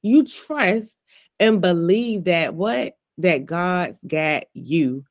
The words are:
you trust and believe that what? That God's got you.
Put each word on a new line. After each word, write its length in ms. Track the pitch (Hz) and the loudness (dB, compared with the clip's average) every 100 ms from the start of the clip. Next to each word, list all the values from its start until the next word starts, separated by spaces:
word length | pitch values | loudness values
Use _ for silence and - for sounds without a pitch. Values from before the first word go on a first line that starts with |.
you 240 | 208 277 262 | 6 4 4
trust 640 | - - 302 196 220 220 _ _ _ _ _ | -6 -10 0 0 0 -4 _ _ _ _ _
and 220 | 220 214 | 4 4
believe 640 | 180 170 170 208 240 208 180 | 2 2 2 0 0 -2 0
that 300 | 170 156 160 | 0 0 -4
what? 420 | 208 240 - _ _ - | -4 -4 -6 _ _ -2
That 280 | 180 147 135 | 0 0 -2
God's 520 | 170 180 180 170 - 156 | -4 -2 -2 -4 -10 -8
got 380 | 156 156 151 - | -4 -2 -4 -6
you. 520 | - 123 165 135 131 139 | -18 -4 -2 -2 -4 -12